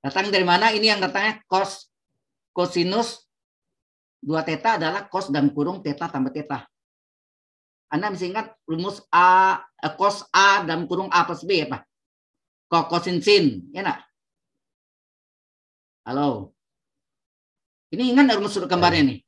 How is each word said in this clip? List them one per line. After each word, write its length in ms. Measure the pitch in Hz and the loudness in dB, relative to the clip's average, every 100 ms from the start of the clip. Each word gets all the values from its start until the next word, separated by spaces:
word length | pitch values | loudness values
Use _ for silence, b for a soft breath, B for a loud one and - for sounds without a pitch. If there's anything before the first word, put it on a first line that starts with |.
Datang 300 | - 190 196 | -4 -4 0
dari 100 | 196 | 0
mana? 300 | 180 175 226 | 2 4 2
Ini 240 | 214 220 208 | 2 0 0
yang 20 | |
datangnya 400 | 185 196 214 214 _ | -2 -2 -2 -4 _
cos, 480 | 190 196 - - _ _ _ _ _ _ | -2 0 -6 -20 _ _ _ _ _ _
cosinus 720 | - 175 175 180 208 233 - _ _ _ _ _ _ _ _ _ _ | -4 -2 0 0 0 -2 -8 _ _ _ _ _ _ _ _ _ _
dua 220 | 139 160 | -4 -4
theta 400 | 160 156 226 208 | -2 -2 0 0
adalah 260 | 160 196 196 | -2 -4 -6
cos 220 | 190 190 | -8 -2
dalam 240 | 143 139 | 0 0
kurung 260 | 147 147 185 | 0 -4 -4
theta 300 | 151 139 170 | -8 -6 -6
tambah 240 | 139 131 | -4 -6
theta. 320 | 147 143 135 - _ _ _ _ _ _ _ _ _ _ _ _ | -6 -10 -12 -12 _ _ _ _ _ _ _ _ _ _ _ _
Anda 220 | 151 208 | -6 -4
mesti 220 | 180 180 | -6 -6
ingat 240 | 208 220 _ - | -6 -10 _ -8
rumus 400 | 160 185 196 _ | -6 -6 -8 _
A, 480 | 175 180 185 190 190 - _ | 4 6 6 4 0 -6 _
eh, 140 | - - | -10 0
cos 300 | 196 196 - | -2 -2 -2
A 320 | 180 196 202 170 | 4 4 4 0
dalam 240 | 165 180 | -6 -4
kurung 180 | 180 190 | -6 0
A 100 | 175 | 0
plus 220 | 170 170 165 | 0 -6 -2
B 160 | 185 | -2
ya, 60 | 139 | -2
Pak? 160 | 127 _ _ _ _ _ _ _ _ _ | -8 _ _ _ _ _ _ _ _ _
Ko-, 220 | 165 151 | 0 2
kosin 320 | 170 180 175 | -2 -2 -2
sin, 480 | - 202 156 101 87 | 4 6 4 0 -12
ya 140 | 180 190 | -8 -6
nggak? 160 | - _ _ _ _ _ _ _ _ _ _ _ _ _ _ _ _ _ _ _ _ 113 | -8 _ _ _ _ _ _ _ _ _ _ _ _ _ _ _ _ _ _ _ _ -8
Halo? 420 | 131 143 110 98 _ _ _ _ _ _ _ _ _ _ _ _ _ _ | -4 -2 -4 -10 _ _ _ _ _ _ _ _ _ _ _ _ _ _
Ini 180 | 175 247 | -4 2
ingat 160 | 254 277 | 4 4
nggak 120 | 208 | 4
rumus 160 | 202 202 | -2 -4
sudut 100 | 175 | -2
kembarnya 400 | 175 175 170 139 | 2 2 4 2
nih? 120 | 104 | 0